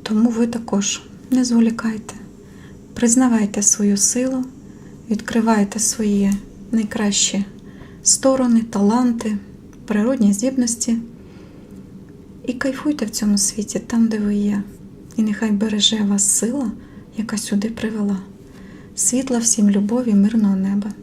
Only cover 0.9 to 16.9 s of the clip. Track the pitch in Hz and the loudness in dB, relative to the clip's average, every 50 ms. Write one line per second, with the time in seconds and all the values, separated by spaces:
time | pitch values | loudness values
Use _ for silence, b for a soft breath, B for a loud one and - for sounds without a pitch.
0.9 | - - - - - - - - 254 254 254 233 233 226 233 226 226 - - 226 | -4 -6 -10 -16 -20 -20 -6 0 0 0 2 4 4 4 4 4 2 -2 -4 -4
1.9 | 220 214 - - - - - - - B B B B B B B B B B - | -4 -6 -10 -12 -16 -16 -16 -18 -20 B B B B B B B B B B -16
2.9 | - - 240 233 226 262 262 247 226 220 208 202 202 208 202 - - - 208 202 | -4 0 2 4 4 4 4 4 4 2 2 0 0 0 2 2 2 2 2 2
3.9 | 202 202 - - - 247 254 262 262 254 254 254 - - B B B B B B | 2 2 2 0 2 0 0 0 0 -2 -4 -6 -8 -16 B B B B B B
4.9 | B B B - 220 202 - - - 233 220 226 226 208 202 202 - 214 - - | B B B -4 -4 -4 -4 -2 0 2 4 4 4 4 2 0 0 -2 -2 -2
5.9 | - - 220 208 202 202 202 196 202 202 - - - - - - - 226 220 214 | -2 0 0 2 2 4 4 2 2 0 -4 -10 -18 -18 -10 -2 -2 0 0 0
6.9 | - 233 214 202 196 - - - - 202 202 - - B B B B B B B | -2 0 0 0 2 2 0 0 0 -2 -4 -4 -8 B B B B B B B
7.9 | B B B - - - - 269 269 262 254 247 233 226 - - - 196 202 202 | B B B 0 0 4 4 4 4 4 4 4 4 4 4 2 0 2 4 4
8.9 | 226 240 254 247 233 233 - 214 214 202 - - - - - - - - - - | 4 4 4 2 0 0 -2 -4 -4 -4 -6 -10 -20 -20 -20 -20 -20 -20 -8 -2
9.9 | 208 208 208 233 277 262 220 202 202 202 - 269 262 269 247 233 - - - - | 0 2 2 2 2 4 4 4 4 4 0 0 0 0 0 -2 -2 -4 -2 -2
10.9 | 226 233 226 - - B B B B B B B B B B B B B B B | -2 -2 -2 -8 -16 B B B B B B B B B B B B B B B
11.9 | B - - - - - - - - - - - 240 247 - 269 254 - - 302 | B -20 -20 -20 -20 -20 -20 -20 -20 -12 -8 -8 -6 -4 -4 -4 -4 -2 -2 -4
12.9 | 294 - 226 208 - - 220 208 208 202 - - - 220 202 - - 202 - - | -2 -2 -4 -4 -4 -2 0 2 2 2 0 -2 -2 -4 -8 -6 -6 -8 -6 -2
13.9 | - 226 226 220 214 214 208 208 208 208 208 208 208 202 202 - - - - - | 2 2 2 4 2 0 0 0 0 2 0 0 0 -2 -4 -6 -12 -18 -20 -20
14.9 | - - - - - - 220 214 208 - 233 220 208 196 214 220 208 208 202 - | -20 -20 -20 -10 -2 -2 0 0 0 -2 0 0 0 0 0 0 0 2 2 2
15.9 | 220 220 208 202 202 202 - - - - - 220 254 285 262 208 - B B B | 2 2 0 2 2 2 2 0 0 0 0 -2 -2 -2 -4 -4 -6 B B B